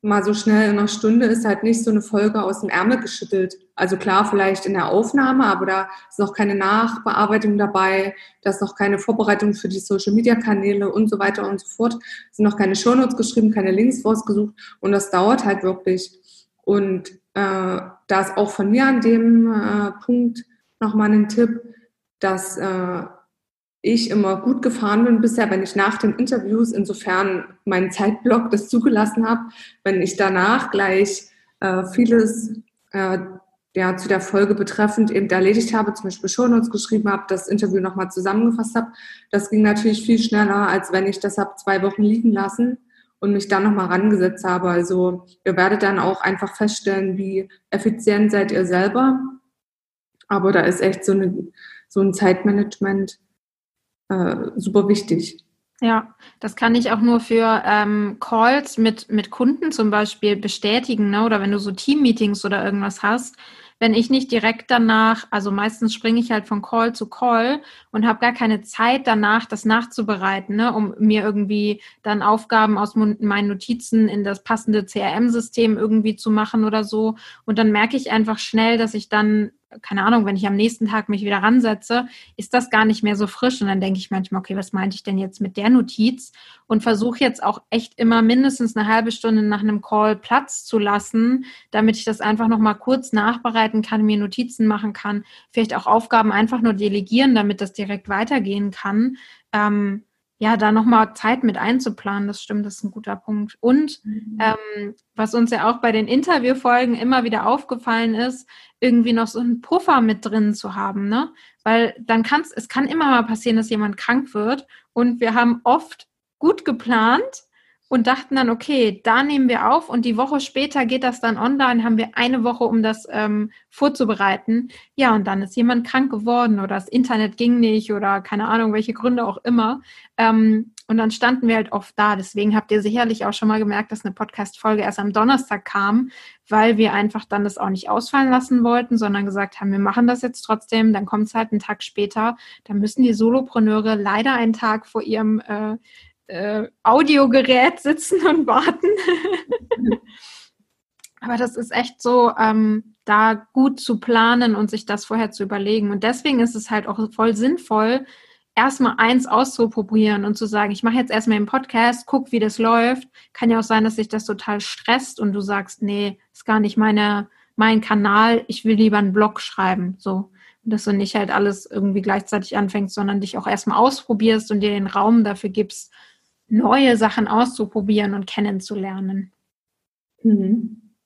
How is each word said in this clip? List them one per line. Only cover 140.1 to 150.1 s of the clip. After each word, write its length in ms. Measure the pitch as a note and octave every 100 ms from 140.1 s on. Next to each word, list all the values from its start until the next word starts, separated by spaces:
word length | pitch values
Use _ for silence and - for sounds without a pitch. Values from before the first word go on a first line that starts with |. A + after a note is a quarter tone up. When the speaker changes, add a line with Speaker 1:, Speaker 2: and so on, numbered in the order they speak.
| B3
Speaker 2:
jetzt 200 | B3 B3+
trotzdem“, 500 | - A3 - A3+ A3
dann 140 | G#3 G3+
kommt's 280 | G#3 G#3+
halt 180 | A3+ A3+
einen 80 | G#3
Tag 220 | - G#3
später. 540 | - - G3+ G#3+ A3 A#3+ - -
Dann 140 | - G#3
müssen 220 | G#3+ -
die 120 | B3
Solopreneure 800 | G#3+ A3+ B3+ C4 A#3+ G#3+ G#3+ G#3+ G#3+
leider 380 | G3+ G#3+ B3
einen 180 | B3+ A3+
Tag 340 | A3 A3+ A3 -
vor 160 | A3+
ihrem, 380 | G#3+ A3 G#3+ G#3+
äh, 360 | - G#3 G#3+ A3+ _ - - _ _
äh, 400 | F3+ G3+ G#3+ A3 _
Audiogerät 960 | - B3 D4 C#4+ C#4 C4 C4 B3+ C#4 E4+
sitzen 440 | C#4+ D#4 - F#4+ F4
und 200 | F4 C4
warten. 400 | A#3+ D#4+ - F#4
<laughs> 1120 | G#4 F4+ E4+ F#4 F4+ - A#4+ - A#4 G#3+ A#3 _